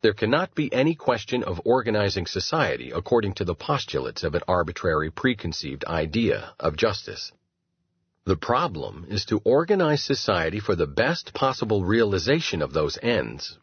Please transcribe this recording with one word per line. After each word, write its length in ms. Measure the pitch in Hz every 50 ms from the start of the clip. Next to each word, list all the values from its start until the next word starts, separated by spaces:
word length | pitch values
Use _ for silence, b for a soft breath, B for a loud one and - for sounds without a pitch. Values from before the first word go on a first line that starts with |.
There 120 | - 110 101
cannot 400 | - 110 107 127 156 185 - _
be 180 | - 151 - -
any 220 | 127 139 160 165
question 480 | 147 - - 123 110 - - 123 123 -
of 180 | - 90 85 -
organizing 600 | 110 120 131 117 113 107 104 101 98 - 98 87
society 680 | - - 95 - - - 160 139 87 67 60 62 64
according 440 | 60 - - - 123 117 104 98 92
to 100 | - 95
the 100 | 87 87
postulates 680 | - - - 147 139 - - - 67 64 62 - - -
of 120 | 82 76
an 60 | 87 -
arbitrary 600 | - 92 90 85 78 92 - - 90 80 78 78 80
preconceived 760 | - - - 131 120 104 - 87 80 - - 71 67 69 -
idea 680 | - 82 82 78 78 76 113 117 95 62 - - - - _
of 160 | - 80 76
justice. 560 | 76 - 110 101 - - - - - - - _ _ _ _ _ _ _ _ _ _ _ _ _ _ _ _ _ _ _
The 100 | 95 95
problem 680 | 78 - - 120 131 175 175 185 76 64 50 - - 87 -
is 160 | 104 - -
to 160 | - 113 104 -
organize 560 | 107 123 143 170 170 208 190 175 151 151 143
society 580 | - - 143 - - - 101 87 82 82 95 107
for 160 | 101 - 98
the 120 | 82 80
best 460 | 71 71 - 113 139 170 - - - -
possible 520 | - 139 131 131 - 123 107 107 101 92
realization 760 | 87 107 117 113 104 98 92 82 120 143 170 160 - - 85
of 120 | 76 65 69
those 240 | 80 76 71 - -
ends 560 | - 117 120 95 64 55 58 69 - - - _